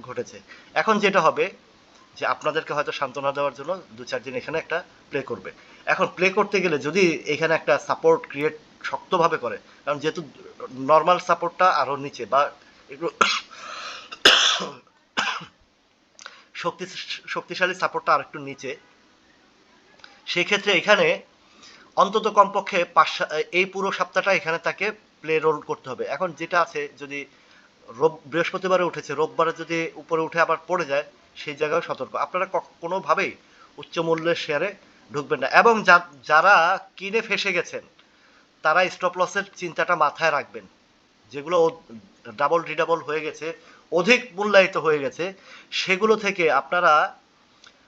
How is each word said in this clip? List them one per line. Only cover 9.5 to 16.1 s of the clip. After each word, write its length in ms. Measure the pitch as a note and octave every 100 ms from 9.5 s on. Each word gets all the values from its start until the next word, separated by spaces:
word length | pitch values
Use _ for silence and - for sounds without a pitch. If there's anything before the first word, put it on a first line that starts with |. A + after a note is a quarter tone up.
| F#2+ - - C3+
কারণ 140 | D3
যেহেতু 240 | D3+ F3 C3+ - - - -
নরমাল 480 | C3 C3+ D#3 E3 F3+
সাপোর্টটা 460 | - E3+ E3+ - F#3
আরও 300 | D3 B2+ C#3
নিচে 300 | C#3 - G#2
বা 260 | C3 C#3+ - - - -
একটু 200 | C3+ E3 - - - - - - - - - - - - - - - D#3+ - _ _ _ - - - - _ _ _ _ _ _